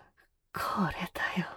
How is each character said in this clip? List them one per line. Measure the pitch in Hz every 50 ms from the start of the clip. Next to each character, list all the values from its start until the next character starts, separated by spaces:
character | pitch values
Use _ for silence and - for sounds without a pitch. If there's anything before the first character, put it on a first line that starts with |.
| - - _ _ _ _ _ _ _ _
こ | - - - - - 214 185 156
れ | - - 180 -
だ | - - - - - 185
よ。 | 165 - -